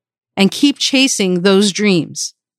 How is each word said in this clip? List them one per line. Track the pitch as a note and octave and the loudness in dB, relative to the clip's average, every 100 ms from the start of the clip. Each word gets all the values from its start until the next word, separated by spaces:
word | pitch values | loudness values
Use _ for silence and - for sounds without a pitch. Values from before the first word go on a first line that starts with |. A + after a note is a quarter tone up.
| _ _ _ - | _ _ _ 0
And | F#3+ | 0
keep | - C#4+ - | 2 0 0
chasing | - C4+ C4+ - F#3+ F3+ | -2 0 0 0 -2 0
those | F#3+ G3 G3+ | 2 2 0
dreams, | F3+ G#3 F3+ - - - - _ | 0 0 0 -2 -10 -12 -14 _